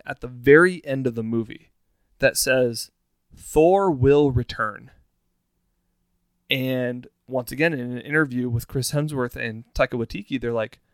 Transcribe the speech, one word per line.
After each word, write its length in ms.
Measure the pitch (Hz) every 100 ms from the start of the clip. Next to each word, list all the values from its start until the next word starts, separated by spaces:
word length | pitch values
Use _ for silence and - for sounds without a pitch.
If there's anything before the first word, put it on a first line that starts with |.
| -
at 140 | 135
the 60 | -
very 580 | 123 123 147 180 180
end 220 | 147 135 127
of 80 |
the 80 | 117
movie 480 | 110 117 110 - _ _ _ _ _ -
that 180 | 139 -
says, 540 | - 131 123 113 - _ _ _ _ -
"Thor 540 | - 151 165 196 196
will 400 | 139 135 143 143
return." 580 | 123 117 - 110 101 - _ _ _ _ _ _ _ _ _ _ _ _ _ _ _ -
And 580 | 135 131 127 123 123 127 _ -
once 240 | 127 117
again, 200 | 131 160
in 180 | 151 123
an 60 | 123
interview 480 | - 151 147 123 123
with 180 | 117 -
Chris 240 | 135 123
Hemsworth 460 | 147 151 143 123 131
and 280 | 117 110 -
Taika 220 | - 131 123
Waititi, 440 | 113 - 202 131
they're 120 | 120
like, 280 | 117 110 - _